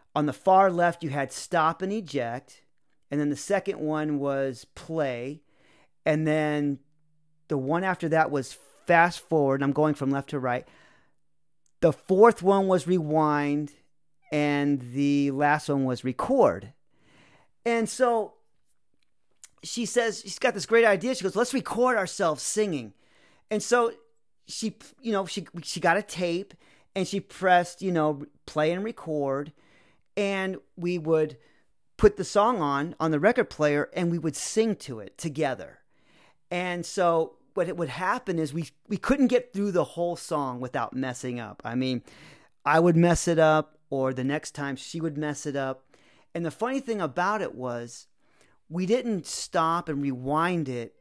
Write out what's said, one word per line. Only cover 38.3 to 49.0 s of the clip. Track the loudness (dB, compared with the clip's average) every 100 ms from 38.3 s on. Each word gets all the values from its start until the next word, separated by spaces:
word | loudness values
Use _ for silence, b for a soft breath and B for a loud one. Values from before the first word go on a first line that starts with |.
| -2
is | -2
we, | -4 -8 _ -8
we | -6
couldn't | 0 2 4
get | 2 -2
through | -4 -2
the | 0
whole | -2 -2 -4 -4
song | -6 -4 -4 -6
without | -6 -6 -6 -6
messing | -6 -6 -8 -8
up. | -10 -12 -6
I |
mean, | -2 -2 -4 -8 B B B B _
I | 2 4
would | 6 6
mess | 6 4 2
it | 4
up, | 6 4 0 _ -6
or | -2 -2
the | -2
next | -4 -4 -6
time | -8 -8 -8
she | -10 -8
would | -6 -4
mess | -6 -6 -6
it | -4
up. | -6 -8 _ b b b b -6
And | -6
the |
funny | -4 -4 -4
thing | -4 -4
about | -4 -2 -2 -2
it | -4 -6
was, | -8 -8 -10 -16 -20 _ b b b b b
we | -4 0
didn't | 0